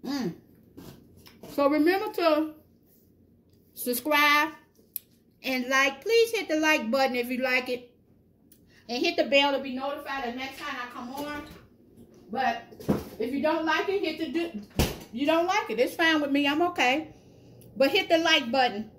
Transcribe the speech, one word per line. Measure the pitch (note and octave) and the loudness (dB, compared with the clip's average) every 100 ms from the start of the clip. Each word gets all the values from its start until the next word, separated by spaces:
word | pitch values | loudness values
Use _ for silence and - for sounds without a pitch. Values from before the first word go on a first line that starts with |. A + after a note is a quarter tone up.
Mm. | - C#4 G3 E3 - - - - - - - - - - - | -6 -4 -4 -8 -18 -20 -20 -20 -20 -20 -20 -20 -20 -20 -10
So | - C#4 | 0 2
remember | D4+ D4+ F#4+ G#4+ | 4 2 2 -2
to | G#4 E4 D4+ D#4 - _ _ _ _ _ _ _ _ _ _ _ | 0 2 2 0 -8 _ _ _ _ _ _ _ _ _ _ _
subscribe | - B3 A#3+ D4+ D4 D4 D4 D#4 - _ _ _ - _ _ _ _ | -10 -6 -4 0 4 4 4 2 -4 _ _ _ -18 _ _ _ _
and | B3+ C4 B3 | -6 -4 0
like. | C4+ C#4 C#4 | 2 2 -2
Please | G4+ A#4 A4+ | 2 4 4
hit | A4 E4 | 0 -2
the | D#4 | 0
like | D#4 D4+ A3 | 2 2 0
button | C4+ C4 B3 | 2 2 0
if | B3 | -4
you | B3+ | -2
like | C4 B3+ B3 | 0 0 -2
it. | B3 - _ _ _ _ _ _ _ _ _ - | -8 -8 _ _ _ _ _ _ _ _ _ -10
And | A#3+ | -2
hit | E4+ E4+ | -2 0
the | |
bell | C4 C#4 C#4+ | 4 4 4
to | C4+ | 0
be | C#4 | -4
notified | B3+ C#4 D#4 D4 C#4 | -6 -6 -8 -8 -6
the | A#3+ B3+ | -6 -8
next | C4+ - | -10 -10
time | D4+ C4 | -10 -10
I | B3 | -10
come | - A#3+ | -12 -10
on. | C#4+ D4 D4 D4+ - - _ - - - - - | -8 -8 -8 -12 -18 -20 _ -20 -20 -20 -20 -10
But... | B3 B3+ - - - - - - - | -2 0 -2 -10 -14 -2 -2 -4 -8
If | B3+ | -4
you | C#4 | 0
don't | D4+ D#4+ D#4+ | 0 0 0
like | D#4 G4+ | 0 0
it, | G4 | -2
hit | E4 - | -2 -4
the | D#4 | -6
do, | D#4+ E4+ G#3 - - - - - | -4 -4 -8 -8 0 0 -2 -12
you | A3+ C#4+ | -4 2
don't | E4 F4 | 2 2
like | G4+ A4+ | 0 -2
it. | G#3 | 0
It's | C#4 | 0
fine | - E4 D#4 | 2 2 2
with | C#4+ | 2
me. | C#4 C#4+ | 2 2
I'm | D4 | 2
okay. | F4 F4 B3 C#4 D#4 - - - - - - - | 2 2 2 2 -4 -16 -20 -20 -20 -20 -20 2
But | C#4 | 2
hit | F#4+ F#4+ | 2 2
the | E4 | 2
like | E4 D#4+ A#3 | 4 2 2
button. | C4+ B3 G3+ A3 | 2 2 0 -10